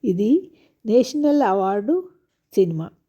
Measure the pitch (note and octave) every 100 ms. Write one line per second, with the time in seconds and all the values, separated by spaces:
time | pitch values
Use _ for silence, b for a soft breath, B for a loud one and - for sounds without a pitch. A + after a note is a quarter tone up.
0 | A#3 F3+ G#3+ D#4 F#4+ b b b A3 A3+
1 | - D4+ D4 D4 A#3+ F#3+ F#3+ G3+ G#3 F4
2 | F4+ _ _ _ _ - F#3 D#3+ D#3+ _